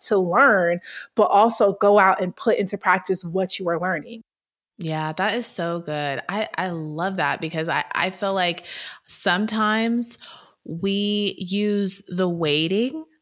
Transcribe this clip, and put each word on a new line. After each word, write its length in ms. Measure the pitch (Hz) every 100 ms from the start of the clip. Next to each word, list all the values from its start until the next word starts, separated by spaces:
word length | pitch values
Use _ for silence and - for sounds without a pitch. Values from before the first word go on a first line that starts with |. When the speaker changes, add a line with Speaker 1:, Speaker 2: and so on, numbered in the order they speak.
| -
Speaker 1:
to 100 | 208
learn, 600 | 180 180 277 202 170 175 - - - -
but 80 |
also 480 | 214 202 226 226 202
go 260 | 196 202 208
out 220 | 190 180
and 160 | 180 -
put 220 | - 196
into 200 | 196 196
practice 460 | - 185 - 185
what 340 | 175 180 185 -
you 100 | 180
are 120 | 170
learning. 420 | 180 170 196 226 - _ _ _ _ -
Speaker 2:
Yeah, 320 | 165 156 156
that 200 | 156 196
is 100 | 220
so 360 | 233 - 170 170
good. 420 | 170 151 147 135 -
I, 200 | 196 - -
I 140 | 185
love 460 | 170 156 151 185 190
that 240 | 147 143
because 280 | 160 160 160
I, 160 | 143 - -
I 140 | 185
feel 220 | 190 196
like 320 | 196 180 175 - - - - -
sometimes 1120 | - - 180 220 220 214 220 226 233 233 - - - - _
we 720 | - 165 196 196 208 208 202 -
use 640 | 185 196 208 208 196 185 -
the 220 | 180 185
waiting 760 | 170 160 147 165 190 247 311 320 _